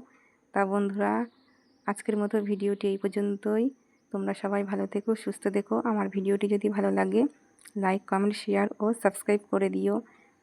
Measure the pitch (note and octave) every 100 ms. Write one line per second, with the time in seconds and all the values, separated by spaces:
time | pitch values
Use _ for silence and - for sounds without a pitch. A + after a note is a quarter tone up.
0 | B3+ _ _ _ _ G3 G3 G3+ G3+ G3+
1 | G3+ A3 A#3+ _ _ _ _ _ - G3+
2 | - G#3 G#3 G#3+ G3+ G3 G3 G3+ G3+ G3
3 | G3+ G3+ G3+ G3+ G#3+ G#3+ B3+ C4+ _ _
4 | _ G3+ G3 G3 G3 G3+ G3 G3 G3 G3+
5 | A3+ A3 - G3+ G#3 G3+ - A3+ A#3+ G#3+
6 | G3 G3 F#3+ G3+ G3+ G3+ G#3 G#3 G3 G3
7 | F#3+ G#3 C#4+ - _ _ - G#3 F#3+ G3
8 | - F#3+ G#3 G#3 - G3 G3+ - G#3 A#3
9 | G3 G3 - G#3 - G3 G3 F#3+ G3 G#3+
10 | A3+ - _ _